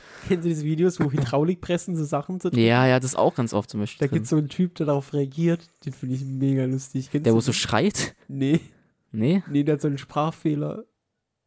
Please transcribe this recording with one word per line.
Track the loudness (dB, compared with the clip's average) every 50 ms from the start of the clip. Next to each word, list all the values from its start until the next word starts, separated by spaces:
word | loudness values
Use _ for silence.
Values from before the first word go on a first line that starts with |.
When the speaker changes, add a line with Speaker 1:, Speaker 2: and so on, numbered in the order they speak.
| -20 -20
Speaker 1:
<laughs> | -20 -16 -4 -2
kennst | -2 0 0
du | -2
diese | -2 -2 -2
Videos, | -2 0 2 2 0 2 0
wo | -2 0
Hydraulikpressen | 0 -2 -2 0 0 0 2 0 -2 -4 -4 -4 -4 -4 -4 -6 -4
so | -4 -4
Sachen | -2 -4 -4 -4 -6 -8 -6
so | -4 0
Speaker 2:
Ja, | 2 4 6 6 6 6 6
ja, | 6 4 4
das | 2 0
ist | 0 2
auch | 2 2 2
ganz | 0 -2 0 -2
oft | -2 -4 -2
zum | -4 -6
Beispiel | -6 -6 -4 -4 -2
Speaker 1:
Da | -2
Speaker 2:
drin. | 0 -2
Speaker 1:
gibt's | -2 0
so | 0
einen | 0 0 0
Typ, | -2 -2 -2 -2 -2
der | -4 -2
darauf | 0 0 0 -2 -2
reagiert, | -2 -2 -2 -2 -2 0 0 2 0 0 -4 _ _ _ -12
den | -12
find | -10 -8 -6 -4
ich | -4 -4 -4
mega | -6 -4 -2 0 2 2 2 0
lustig. | 0 -2 -4 -6 -6 -6 -6 -6 -2
Kennst | -4 0 4
Speaker 2:
Der, | 4
Speaker 1:
du | 4
Speaker 2:
wo | 4
so | 4 2
Speaker 1:
den? | 0 -2
Speaker 2:
schreit? | -2 0 0 2 2 2 0 -2 -4 -6 -8 _ _ -12
Speaker 1:
Nee. | -4 -2 2 2 2 2 0 -4 _ _ _ _ _ _ _ _
Speaker 2:
Nee? | -4 0 2 2 2 0 0 0
Speaker 1:
Nee, | -2 0 0
der | 0 0
hat | 0
so | 0 -2
einen | -4 -4
Sprachfehler. | -8 -6 -4 -2 -2 -2 -4 -4 -2 -2 -2 -2 -4 -6 -8 -10 -12 -16 _ _ _ _ _ _ _ _ _ _ _